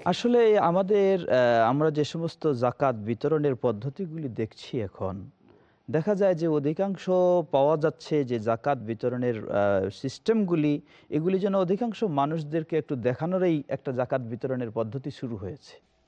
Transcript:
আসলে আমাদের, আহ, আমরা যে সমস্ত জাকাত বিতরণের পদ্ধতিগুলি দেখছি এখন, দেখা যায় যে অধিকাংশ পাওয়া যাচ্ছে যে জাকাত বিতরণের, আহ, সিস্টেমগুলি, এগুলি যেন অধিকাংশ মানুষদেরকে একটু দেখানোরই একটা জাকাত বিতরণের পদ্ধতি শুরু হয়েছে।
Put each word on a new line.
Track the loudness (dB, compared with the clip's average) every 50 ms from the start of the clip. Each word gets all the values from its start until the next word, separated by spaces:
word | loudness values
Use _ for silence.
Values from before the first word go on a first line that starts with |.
| -2
আসলে | -2 -2 0 2 2 4 6 6 6 6 6
আমাদের, | 4 4 4 2 2 2 4 4 4 4 4 2
আহ, | 2 2 4 4 6 6 6 6 6 4
আমরা | 4 4 2 2
যে | 2 0 -2
সমস্ত | -2 -2 -4 -6 -6 -4 -2 -2 0
জাকাত | 0 2 0 -2 0 0 0 0 0
বিতরণের | -2 -4 -6 -4 -2 -2 0 0 0 0 0 0
পদ্ধতিগুলি | 0 0 -2 -2 -2 -6 -8 -8 -8 -8 -8 -8 -8 -8 -8
দেখছি | -6 -6 -6 -6 -8 -12 -14 -8 -6 -6
এখন, | -6 -6 -8 -8 -8 -6 -6 -8 -12 -16 -20 _ _ -20 -20 _ _ _ _ _ _ -4
দেখা | -2 -2 0 0 0
যায় | 2 2 2 2
যে | 2 0 0
অধিকাংশ | 0 0 0 0 -2 -2 -2 -4 -4 -4 -2 0 2 4 4 4 4 2 2 2
পাওয়া | 2 4 4 4 4 2
যাচ্ছে | 2 0 -2 -4 -6 -2 0 0 0
যে | 0 -2 -2
জাকাত | 0 -2 -2 0 0 -2 -2 -2
বিতরণের, | -4 -6 -6 -4 -2 -2 -2 -2 -2 -2 -2 -2
আহ, | -4 -2 0 2 2 4 2 2 0 -2
সিস্টেমগুলি, | -4 -6 -8 -8 -8 -4 -2 0 0 2 0 0 0 0 2 0 0 -2 -4 _ -20 -20 _ -6
এগুলি | -4 -2 0 0 0 0
যেন | 0 0 0
অধিকাংশ | 0 0 0 0 -2 -2 -4 -4 -4 -4
মানুষদেরকে | -2 0 0 0 0 -2 -4 -6 -4 -4 -4 -4 -2 -2 -4
একটু | -2 -2 -4
দেখানোরই | -2 -2 -2 -2 -2 -2 -2 -2 0 2 2 0 0 -2 -6
একটা | -8 -8 -6 -6
জাকাত | -4 -4 -4 -2 -2 -4
বিতরণের | -4 -6 -8 -6 -6 -4 -4 -4 -6 -4
পদ্ধতি | -4 -4 -4 -4 -6 -8 -8 -10
শুরু | -10 -10 -10 -8 -8
হয়েছে। | -8 -8 -10 -12 -12 -16 -20 -20 -20 _ _ _ _ _